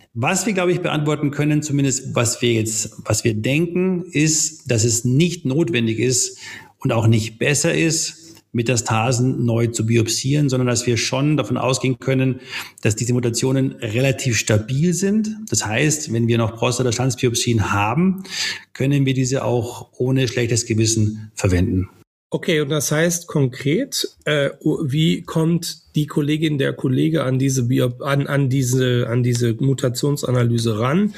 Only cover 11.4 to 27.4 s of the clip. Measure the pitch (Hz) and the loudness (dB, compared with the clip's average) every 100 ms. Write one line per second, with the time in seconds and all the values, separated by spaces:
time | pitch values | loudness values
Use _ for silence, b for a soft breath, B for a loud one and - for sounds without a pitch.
11.4 | 123 - 120 127 131 123 - 131 131 127 | 0 -2 0 0 0 -2 0 2 2 -2
12.4 | B B B B - 107 120 123 120 113 | B B B B -2 0 0 0 0 0
13.4 | 131 135 135 - 113 113 135 131 131 110 | 0 2 0 -2 -4 0 0 0 0 -2
14.4 | - 107 107 135 175 180 196 214 214 - | 2 2 2 0 2 2 2 0 0 -6
15.4 | 220 - 104 113 151 - - 117 117 117 | -4 -4 -2 0 0 0 -2 0 2 2
16.4 | 110 - 123 120 123 - 131 120 127 117 | 0 0 -2 0 0 0 -2 0 0 0
17.4 | - 113 90 101 104 135 190 185 B B | 0 0 2 0 0 2 2 0 B B
18.4 | B B B - 135 143 135 131 127 135 | B B B -4 0 2 2 0 0 -2
19.4 | 117 120 104 - - - 127 131 127 123 | 0 0 -2 -8 -14 -4 0 2 0 0
20.4 | 117 117 - 110 110 110 107 - - - | 0 0 0 0 2 2 0 -2 -12 -2
21.4 | 98 90 92 92 95 - _ _ - 151 | 0 2 2 0 -2 -8 _ _ -8 -6
22.4 | - 156 143 156 - 151 170 170 - 156 | 0 0 0 -2 0 0 0 -2 -2 0
23.4 | 135 - 139 185 277 - - _ - 151 | 0 0 -2 0 -2 -4 -6 _ -2 0
24.4 | 139 - 156 143 156 147 160 180 - 165 | 0 -2 -2 0 0 0 2 0 -2 0
25.4 | 160 170 - - _ 151 147 - 143 151 | 0 0 -2 -12 _ -4 -2 -2 0 0
26.4 | 160 147 139 131 135 131 156 156 131 127 | 0 0 -2 -2 0 0 2 0 0 0